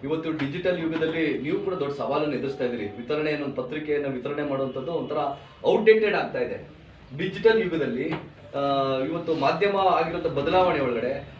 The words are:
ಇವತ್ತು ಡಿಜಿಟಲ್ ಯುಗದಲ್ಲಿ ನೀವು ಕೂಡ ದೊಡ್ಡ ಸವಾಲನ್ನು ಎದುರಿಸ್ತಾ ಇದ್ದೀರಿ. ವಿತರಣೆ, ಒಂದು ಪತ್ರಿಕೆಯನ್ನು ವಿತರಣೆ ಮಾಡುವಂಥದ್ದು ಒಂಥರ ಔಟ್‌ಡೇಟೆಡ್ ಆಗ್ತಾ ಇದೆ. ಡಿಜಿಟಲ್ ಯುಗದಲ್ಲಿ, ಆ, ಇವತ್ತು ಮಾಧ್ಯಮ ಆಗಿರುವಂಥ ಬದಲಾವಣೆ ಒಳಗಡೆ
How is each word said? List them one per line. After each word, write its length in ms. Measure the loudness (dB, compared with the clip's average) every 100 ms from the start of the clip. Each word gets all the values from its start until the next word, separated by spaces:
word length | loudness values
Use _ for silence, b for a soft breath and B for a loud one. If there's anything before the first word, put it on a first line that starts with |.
ಇವತ್ತು 280 | -2 -2 -2
ಡಿಜಿಟಲ್ 480 | -2 -2 -2 0 0
ಯುಗದಲ್ಲಿ 580 | -2 0 0 0 0 0
ನೀವು 220 | -2 -2
ಕೂಡ 140 | -2
ದೊಡ್ಡ 200 | -2 -4
ಸವಾಲನ್ನು 420 | -4 -2 0 0 -2
ಎದುರಿಸ್ತಾ 300 | -4 -2 -4
ಇದ್ದೀರಿ. 320 | -2 -6 -8
ವಿತರಣೆ, 460 | -4 -2 0 -2
ಒಂದು 120 | -4 -6
ಪತ್ರಿಕೆಯನ್ನು 540 | -6 -6 -2 0 0
ವಿತರಣೆ 400 | -4 -4 -4 -2
ಮಾಡುವಂಥದ್ದು 420 | -2 -2 -4 -4
ಒಂಥರ 260 | -4 -2 -2 -2 -4 B B 2
ಔಟ್‌ಡೇಟೆಡ್ 500 | 4 8 6 6 2
ಆಗ್ತಾ 240 | -2 -2
ಇದೆ. 300 | -4 -4 -10 -20 -20 -20 -16 -6
ಡಿಜಿಟಲ್ 460 | -4 2 4 4
ಯುಗದಲ್ಲಿ, 480 | 2 0 -2 -2 -4 -4 -8 -18 -10 -2
ಆ, 60 | 0 2 2 0 0
ಇವತ್ತು 300 | -2 -2 2
ಮಾಧ್ಯಮ 420 | 2 2 2 4
ಆಗಿರುವಂಥ 500 | 4 4 2 -2 -2
ಬದಲಾವಣೆ 520 | 0 2 4 4 4
ಒಳಗಡೆ 480 | 0 0 -2 -4 -8 -16